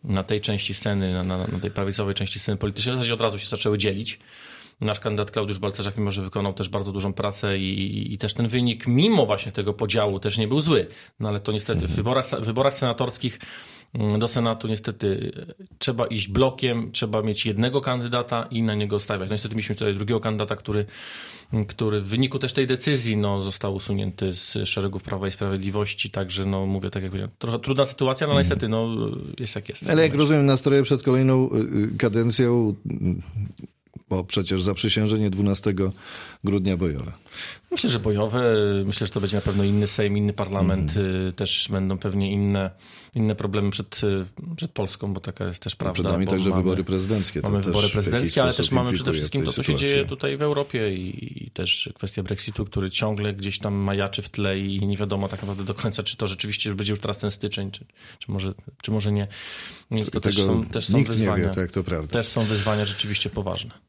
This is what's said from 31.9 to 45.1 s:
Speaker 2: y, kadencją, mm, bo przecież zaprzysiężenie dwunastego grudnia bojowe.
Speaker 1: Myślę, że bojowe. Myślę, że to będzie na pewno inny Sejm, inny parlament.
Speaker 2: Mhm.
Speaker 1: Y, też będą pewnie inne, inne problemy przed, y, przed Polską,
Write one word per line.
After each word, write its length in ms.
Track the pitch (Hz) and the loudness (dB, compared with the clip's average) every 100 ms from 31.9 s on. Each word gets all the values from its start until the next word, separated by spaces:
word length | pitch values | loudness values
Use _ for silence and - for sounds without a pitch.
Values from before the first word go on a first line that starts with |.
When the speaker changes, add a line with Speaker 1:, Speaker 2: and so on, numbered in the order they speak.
Speaker 2:
y, 40 | 107 | 2
kadencją, 760 | 120 107 117 110 123 120 110 101 - | 2 4 2 4 4 6 4 0 -4
mm, 320 | - 95 90 90 113 101 - - _ _ - _ | -2 0 0 -4 -6 -6 -8 -18 _ _ -20 _
bo 140 | 95 | -2
przecież 380 | 90 - 92 95 | 0 -2 0 2
zaprzysiężenie 680 | 92 95 110 107 107 107 107 | 2 0 0 2 2 2 2
dwunastego 600 | 95 101 98 - 95 95 98 - - - - | 2 2 2 0 2 0 -2 -12 -16 -16 -6
grudnia 320 | 101 101 92 90 | 0 2 2 2
bojowe. 360 | 87 71 58 - - - - - _ | 0 -2 -6 -12 -18 -14 -14 -14 _
Speaker 1:
Myślę, 200 | 359 - | -2 0
że 80 | 120 | 0
bojowe. 540 | 101 101 107 117 123 110 104 101 | 2 2 2 2 4 4 4 2
Myślę, 220 | 98 98 98 | 0 0 -2
że 60 | |
to 80 | - | 0
będzie 160 | 98 104 | 0 0
na 60 | |
pewno 220 | - 98 | 0 2
inny 220 | 101 104 104 | 4 4 2
Sejm, 300 | - 104 101 | 2 2 2
inny 160 | 104 | 2
parlament. 640 | 101 98 98 95 95 78 85 | 0 -2 2 2 2 2 2
Speaker 2:
Mhm. 300 | 95 92 92 | 2 2 -2
Speaker 1:
Y, 40 | |
też 360 | 87 98 - - | -2 -2 -2 0
będą 280 | 101 95 95 | 0 0 0
pewnie 340 | 104 98 98 | 0 0 0
inne, 380 | 101 101 101 95 95 - - - | 2 2 2 0 -4 -20 -20 -10
inne 200 | - 110 | 0 0
problemy 360 | 104 104 104 101 | 2 0 0 0
przed, 300 | 95 101 - | -2 -6 -2
y, 500 | 107 98 92 - - 165 | 0 0 -2 -10 -12 -8
przed 140 | 165 | -8
Polską, 420 | - 98 - 104 | -4 -6 -4 -6